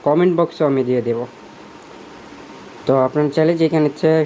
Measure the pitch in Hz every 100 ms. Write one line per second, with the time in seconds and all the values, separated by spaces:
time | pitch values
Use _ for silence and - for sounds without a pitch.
0 | 143 156 180 170 165 - 147 135 123 123
1 | 113 117 120 - - - - - - -
2 | - - - - - - - - - 135
3 | 127 151 147 160 160 165 160 160 151 147
4 | 160 160